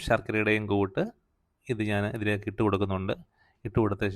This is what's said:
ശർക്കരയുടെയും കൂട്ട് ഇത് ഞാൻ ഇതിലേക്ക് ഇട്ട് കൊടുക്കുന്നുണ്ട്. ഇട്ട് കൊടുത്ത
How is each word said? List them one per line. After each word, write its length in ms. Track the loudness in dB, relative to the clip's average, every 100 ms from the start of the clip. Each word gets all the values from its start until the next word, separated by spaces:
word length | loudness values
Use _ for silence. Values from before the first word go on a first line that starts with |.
| 0
ശർക്കരയുടെയും 600 | 0 0 0 2 2 2
കൂട്ട് 320 | 0 2 0 -4 -6 _ _ _ _ -6
ഇത് 160 | -4 0
ഞാൻ 160 | 0 0 -2
ഇതിലേക്ക് 300 | -2 -2 -2
ഇട്ട് 100 | 0 2
കൊടുക്കുന്നുണ്ട്. 480 | 2 2 0 -2 -6 -10 _ _ _ -4
ഇട്ട് 120 | 2
കൊടുത്ത 260 | 2 2 -2